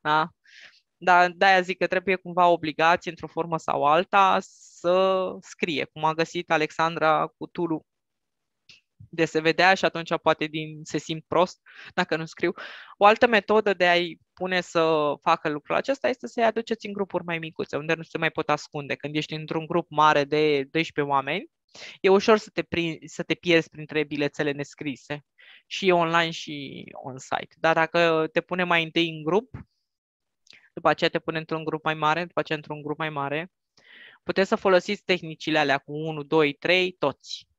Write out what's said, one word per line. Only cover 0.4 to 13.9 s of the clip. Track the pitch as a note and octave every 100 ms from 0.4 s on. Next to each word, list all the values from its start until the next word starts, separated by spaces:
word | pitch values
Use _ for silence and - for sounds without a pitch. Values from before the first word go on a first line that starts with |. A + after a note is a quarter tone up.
| _ - - _ _ _
Dar | F3+ F3 F3+
de-aia | E3+ G3 F#3
zic | F3+ F3+
că | F3
trebuie | F#3 F3+ F#3
cumva | F3 F3 F3
obligați, | E3+ D#3+ D3 E3 F3 -
într-o | E3 D#3
formă | - E3 D#3+
sau | - -
alta, | C#3+ D#3 F#3+ G3+ F#3+ F#3+
să | - _ - - E3+ F#3 F#3+ F#3+ F#3 F#3+
scrie, | - - G3 C3+
cum | C3+ -
a | D#3
găsit | D#3+ E3 F3 F3
Alexandra | D#3+ D3+ - E3 E3 D#3 D#3 D#3+
cu | _ D#3+
Tulu. | - E3+ D#3 _ _ _ _ _ _ _ _ _ - _ _ -
De | E3
se | D#3+ D#3
vedea | D#3+ D#3 F3
și | F#3+
atunci | - E3+ E3 E3
poate | - D#3 D#3
din, | D3+ D#3 D#3
se | D#3 D#3
simt | - D#3+ _
prost | D#3 F3+ - _ - -
dacă | - F3+ D#3+
nu |
scriu. | D#3+ - E3+ - - - - -
O |
altă | G3+ A3 B3
metodă | A3 - G#3+ G#3
de | F3+
a-i | F3